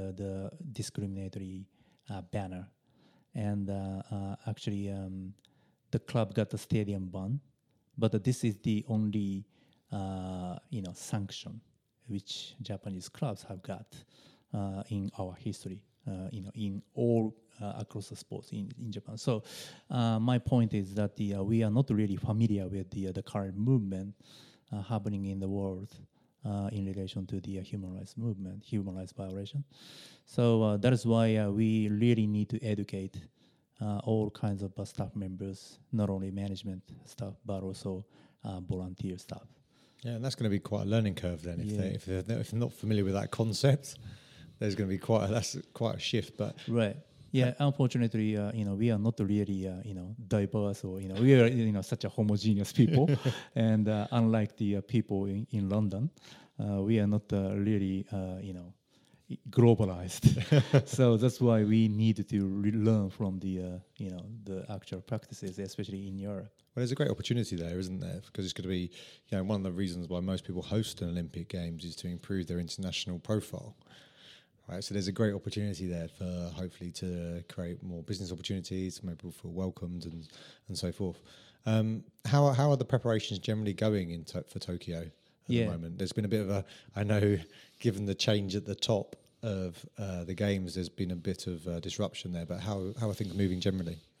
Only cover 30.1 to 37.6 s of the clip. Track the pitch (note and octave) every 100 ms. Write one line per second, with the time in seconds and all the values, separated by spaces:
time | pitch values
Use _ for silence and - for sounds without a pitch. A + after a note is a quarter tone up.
30.1 | - - - A#2+ A2+ G#2+ G#2 A#2+ B2 A#2
31.1 | A2+ A2+ A2 G2+ G#2 A2 A2 G#2 G#2 A#2+
32.1 | A2+ G#2 G#2 G#2 G#2+ A2 G#2 G2 G2 F#2+
33.1 | F#2+ - _ _ _ _ - G#2+ G#2 A2
34.1 | A2 G#2+ - G#2+ G2 G2 - G2 - G2
35.1 | G#2 F#2+ F#2 G2 F#2+ - - _ A2+ G2+
36.1 | F#2+ F#2+ G2 G2+ F#2+ G2 F#2 - - -
37.1 | - G2+ A2 - F#2+